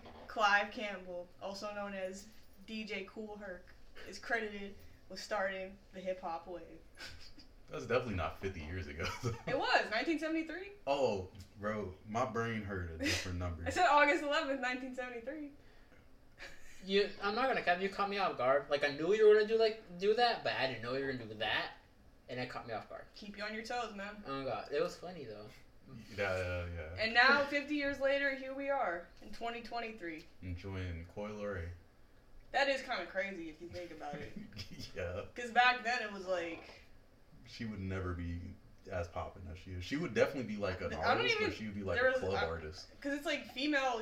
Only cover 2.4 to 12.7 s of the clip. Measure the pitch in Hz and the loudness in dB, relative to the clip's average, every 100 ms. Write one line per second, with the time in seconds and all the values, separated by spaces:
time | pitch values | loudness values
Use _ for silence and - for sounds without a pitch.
2.4 | - - - 220 208 202 190 226 214 208 | -18 -16 -8 -8 -4 -6 -6 -10 -10 -10
3.4 | 202 180 - - - - - 190 - 233 | -10 -12 -14 -18 -16 -14 -12 -8 0 0
4.4 | 214 202 202 - - - - 190 - 214 | 0 -6 -10 -12 -16 -18 -14 -10 -2 0
5.4 | 196 190 190 196 - 185 185 185 175 165 | 0 -2 -8 -10 -16 -8 -4 -4 -4 -6
6.4 | 185 170 160 160 - - - - - - | -6 -10 -10 -16 -18 -14 -14 -12 -14 -16
7.4 | - - - - 107 123 123 90 78 - | -18 -20 -12 -8 0 0 2 -2 -2 -2
8.4 | 98 85 76 90 76 76 90 - 123 110 | -6 -6 -6 -6 -6 -4 -4 -2 -4 -4
9.4 | - 269 427 - - 220 294 302 311 320 | -2 0 4 4 4 0 0 0 0 -2
10.4 | 320 330 392 - - - 127 98 90 95 | -2 -6 -10 -6 0 4 4 2 -4 -12
11.4 | - 104 104 107 92 - 107 113 127 113 | -18 -6 -2 -2 -4 -8 -2 0 2 0
12.4 | 117 110 101 | 0 -2 -2